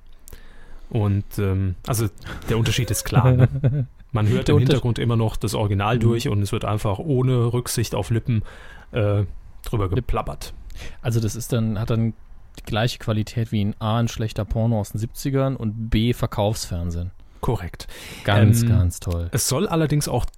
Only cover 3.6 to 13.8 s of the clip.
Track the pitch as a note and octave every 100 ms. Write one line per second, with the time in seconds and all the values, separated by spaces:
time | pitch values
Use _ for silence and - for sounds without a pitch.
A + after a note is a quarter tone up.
3.6 | C#3 D3 B2 - - A2+ G#2+ B2+ C3+ D3
4.6 | B2 C3+ A#2+ A2 A#2 A#2 A2+ - G#2+ B2
5.6 | G#2 G2 G2+ A#2+ A2+ A#2 A2+ G#2 G2+ A2
6.6 | A2+ G#2+ A2 F#2+ E3 B2+ B2+ B2+ A#2 A#2+
7.6 | A#2+ - A2+ A2+ - A2+ - A2 - -
8.6 | - - - B2 G#2 G2+ G2 - - -
9.6 | - A2+ G2 F#2 - A2+ - C#2+ - -
10.6 | - - - - - A2+ A2 A2+ - B2
11.6 | A2+ A2+ A2+ A#2 A2+ - - - - -
12.6 | - G#2+ B2 - - A2 G#2 - A2+ G#2+
13.6 | G2+ -